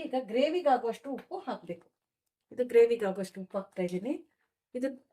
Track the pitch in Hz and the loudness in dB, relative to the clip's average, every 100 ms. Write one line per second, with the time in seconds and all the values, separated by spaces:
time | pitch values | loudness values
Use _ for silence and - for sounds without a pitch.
0 | 302 262 202 233 302 349 285 247 233 - | -4 -4 -2 2 2 2 2 2 0 -6
1 | 277 247 - 370 269 202 175 170 _ _ | -8 -10 -8 -10 -8 -10 -10 -14 _ _
2 | _ _ _ _ _ - 247 233 233 226 | _ _ _ _ _ -4 4 6 6 4
3 | 196 190 185 196 185 202 196 - 175 180 | -2 -2 -6 -10 -8 -8 -6 -4 -4 -2
4 | 226 349 - _ _ _ _ 247 269 254 | -4 -6 -8 _ _ _ _ -4 -4 -6
5 | _ | _